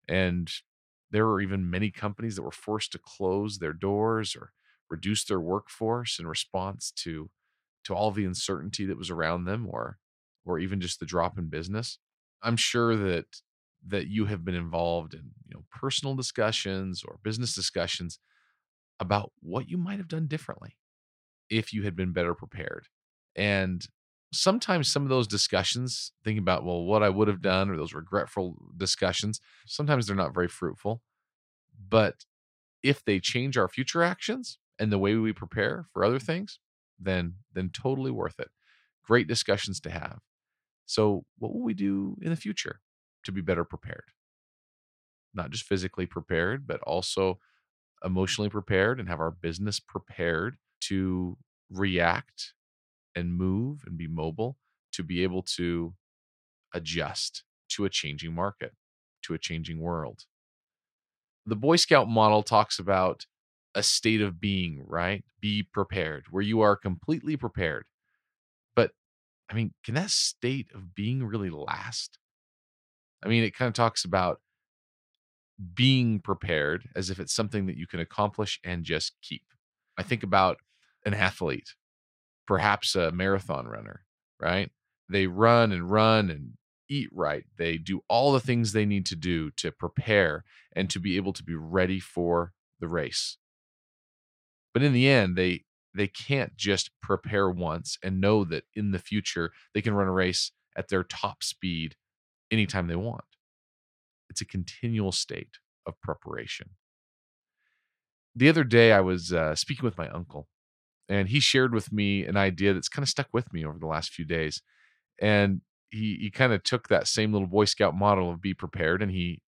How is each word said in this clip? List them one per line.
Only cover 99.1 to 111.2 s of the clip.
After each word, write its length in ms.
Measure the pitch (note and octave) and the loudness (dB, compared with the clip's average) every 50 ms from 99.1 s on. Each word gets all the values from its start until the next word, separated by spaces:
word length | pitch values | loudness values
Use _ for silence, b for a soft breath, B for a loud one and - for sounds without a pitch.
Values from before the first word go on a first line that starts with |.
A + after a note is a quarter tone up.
| G#2 G#2+ - - - F2+ E2 - b b b b b | -4 -4 -2 -2 -2 -2 -4 -4 b b b b b
they 80 | G#2+ | -2
can 120 | G#2 A#2 G#2 | 0 0 2
run 120 | G2+ G2 | 2 2
a 60 | F#2+ | 2
race 400 | F#2 F#2+ F#2 F#2 F2 - - - _ _ _ _ - | 2 2 2 2 2 0 -2 -4 _ _ _ _ -8
at 120 | - F2+ - | -8 -4 0
their 140 | G2+ F#2 | 0 0
top 400 | F2 - - - - G#2 - - | 0 -2 -6 -6 -6 -6 -6 -6
speed 540 | - - - _ - F#2 E2+ D#2+ D#2+ D2+ - _ _ _ _ _ _ _ _ _ _ - | -8 -8 -8 _ -6 -4 -4 -4 -6 -8 -10 _ _ _ _ _ _ _ _ _ _ -2
anytime 360 | A2 A2+ G2+ F#2+ - F#2+ F2 | 2 2 2 2 0 -2 -2
they 100 | E2+ E2+ | 0 -2
want. 280 | F2 G2+ A#2 - - - _ _ _ _ _ _ _ _ _ _ _ _ _ _ _ _ _ _ _ _ - | -2 -4 -4 -6 -10 -14 _ _ _ _ _ _ _ _ _ _ _ _ _ _ _ _ _ _ _ _ -12
It's 100 | - - | -10 -10
a 60 | G#2+ | -8
continual 640 | - - F#2+ F2+ - - - - A#2 A2+ A2 G2+ F#2+ | -6 -6 -6 -6 -6 -8 -6 -4 -2 0 0 0 0
state 460 | F2+ - - - - - - - - - _ _ _ _ - | 0 -2 -4 -6 -8 -10 -10 -12 -18 -20 _ _ _ _ -12
of 140 | E2 - _ | -12 -12 _
preparation. 680 | - - D2+ - - - - - - - - - - - F#2 _ _ _ _ _ _ _ _ _ _ _ _ _ _ _ _ _ _ _ _ _ _ _ _ _ _ _ _ _ _ _ - | -6 -6 -6 -6 -6 -10 -10 -8 -8 -8 -10 -12 -12 -16 -20 _ _ _ _ _ _ _ _ _ _ _ _ _ _ _ _ _ _ _ _ _ _ _ _ _ _ _ _ _ _ _ 0
The 140 | A2+ C3 D3+ | 6 6 8
other 160 | D#3+ E3 C#3+ | 8 6 6
day 280 | A#2+ A#2+ A#2 A#2 A2+ | 6 8 10 10 10
I 80 | G#2+ G2 | 10 8
was, 320 | F#2 F#2 F#2 F2+ E2+ F2 | 8 4 2 0 -2 0
uh, 220 | F2+ E2 D#2+ D#2 D#2 | 0 0 2 0 0
speaking 300 | - - - C#3 - C3 | -2 -4 -4 -4 -4 -4
with 140 | A2+ E2+ - | -4 -4 -4
my 100 | D#2+ - | -8 -8
uncle, 400 | - E2+ F2 - - D2 D2 _ _ _ _ _ _ _ _ _ _ _ _ - | -8 -10 -10 -10 -12 -16 -16 _ _ _ _ _ _ _ _ _ _ _ _ -2
and 200 | G2 G2+ | 0 0